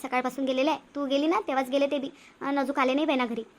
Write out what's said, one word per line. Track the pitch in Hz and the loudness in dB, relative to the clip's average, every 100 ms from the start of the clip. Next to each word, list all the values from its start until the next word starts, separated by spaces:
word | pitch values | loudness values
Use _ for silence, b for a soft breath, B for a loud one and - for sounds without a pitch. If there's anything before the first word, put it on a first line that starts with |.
सकाळपासून | 269 254 247 247 | -4 -2 -2 -2
गेलेले | 269 262 277 | -2 2 2
आहे. | 294 - | 0 -4
तू | - 285 | -6 0
गेली | 277 311 | 2 2
ना | 359 | 0
तेव्हाच | 403 262 254 | 0 -2 0
गेले | 277 277 | 0 2
ते | 285 | 0
बी, | 277 - B B | -4 -12 B B
अन | 269 277 | -4 -2
अजून | 269 285 | 0 2
आले | 262 | 2
नाही | 269 311 | 2 2
बाई | 262 | 2
ना | 247 | 0
घरी. | 233 220 | -4 -10